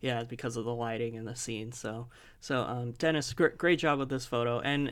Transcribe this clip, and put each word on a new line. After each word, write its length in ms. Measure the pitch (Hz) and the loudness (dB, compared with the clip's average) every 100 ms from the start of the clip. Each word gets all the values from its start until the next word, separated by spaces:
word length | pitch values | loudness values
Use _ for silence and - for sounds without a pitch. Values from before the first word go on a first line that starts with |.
Yeah, 220 | 131 117 | -2 -2
because 320 | 120 120 123 117 | -4 -6 -4 -2
of 80 | |
the 100 | 113 | -2
lighting 420 | 120 117 113 117 113 | -2 -2 -2 -2 -4
and 120 | 113 | -8
the 60 | 120 | -6
scene. 360 | - 110 110 | -6 -4 -6
So, 340 | 123 107 113 123 - - - | -6 -6 -6 -8 -16 -20 -12
so, 220 | - 131 | -2 0
um, 300 | - 123 120 | 0 -2 -4
Dennis, 400 | 120 160 156 - | 0 2 2 0
gr-, 140 | - 160 | 4 4
great 300 | - 175 165 | 4 4 4
job 200 | 160 143 | 4 2
with 100 | 131 | 0
this 160 | 131 - | -2 0
photo, 340 | 120 120 120 | 0 2 2
and, 280 | 139 143 143 | 2 2 0